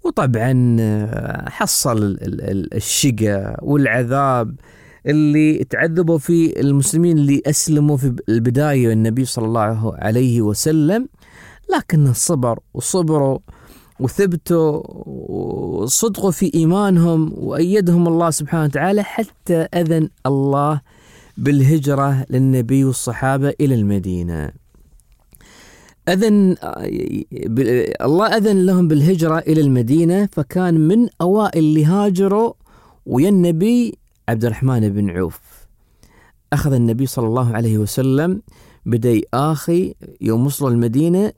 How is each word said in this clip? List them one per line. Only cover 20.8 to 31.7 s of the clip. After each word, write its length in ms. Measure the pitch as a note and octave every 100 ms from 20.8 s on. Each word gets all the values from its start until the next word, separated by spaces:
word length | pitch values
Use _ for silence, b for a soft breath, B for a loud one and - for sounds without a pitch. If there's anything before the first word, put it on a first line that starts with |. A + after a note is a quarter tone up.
| b b b b b -
بالهجرة 880 | C3+ C#3+ C3+ D#3+ C#3 C#3 C#3 C3+ -
للنبي 540 | B2+ C3+ C3 A#2 C3+
والصحابة 680 | C3+ B2 - A2+ C3 C3+ C#3+ -
إلى 140 | D3 B2
المدينة. 760 | G2+ G2+ F#2 F2+ F2 E2 D2 - _ _ _ _ _ _ _ _ B B B B B B -
أذن، 460 | F#3+ A3+ G#3 F#3+ F3+
آه، 260 | D#2 - - - - - -
بال-، 680 | - - A2+ A2+ B2 - -
الله 240 | B2+ E3 G#3+
أذن 400 | A3+ G#3+ G3 F#3
لهم 220 | F3+ F3
بالهجرة 520 | D3 D3+ F#3 D#3+ D#3+
إلى 220 | - D#3
المدينة، 680 | C#3+ B2+ A#2 D3+ E3+ F#3 G3+
فكان 560 | - D3 F3+ F3+ E3 D#3
من 200 | G#3+ A#3 _
أوائل 420 | F3 G#3 G#3 E3
اللي 220 | D#3